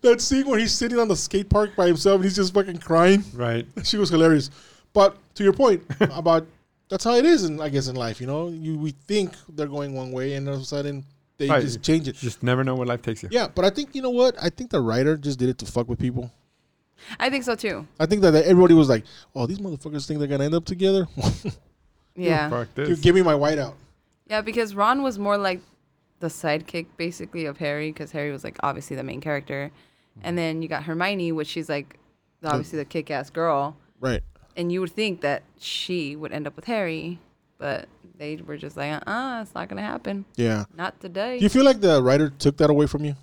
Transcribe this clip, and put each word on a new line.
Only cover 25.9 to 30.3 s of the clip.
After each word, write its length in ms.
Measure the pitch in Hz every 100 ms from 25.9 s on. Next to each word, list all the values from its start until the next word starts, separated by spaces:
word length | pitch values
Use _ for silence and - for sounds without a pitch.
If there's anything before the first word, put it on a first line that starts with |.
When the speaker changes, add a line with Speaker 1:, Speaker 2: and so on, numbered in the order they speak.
| _ _ _
Speaker 3:
the 80 | 165
sidekick, 600 | - 165 151 165 170 165 _
basically, 500 | 170 170 170 175 156
of 100 | 143
Harry, 340 | 156 147 156
'cause 180 | 156 151
Harry 200 | 156 147
was, 120 | 139
like, 140 | - -
obviously 340 | - 139 147 135
the 80 |
main 160 | 131 131
character. 500 | 156 143 143 139 143 _ _ _ _ -
And 140 | 107